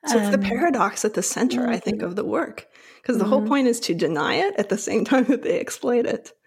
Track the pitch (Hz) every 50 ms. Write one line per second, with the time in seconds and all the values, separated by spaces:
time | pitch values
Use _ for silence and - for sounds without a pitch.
0 | - 294 240 226 208 202 202 - 196 196 233 240 330 349 277 233 208 202 - -
1 | - 220 214 - 185 - - - 220 254 247 247 247 240 233 - - - 208 214
2 | 185 175 180 202 - - 208 285 320 - - - - _ _ - - - - -
3 | _ - 247 - 190 208 - 208 208 220 285 285 262 247 233 233 - - 170 170
4 | 175 151 165 147 151 165 - - 370 403 403 - 202 - 196 202 - - 190 220
5 | 220 - 269 262 247 - 277 240 - - - - - - - - - 262 240 240
6 | 233 - - - - - - _ _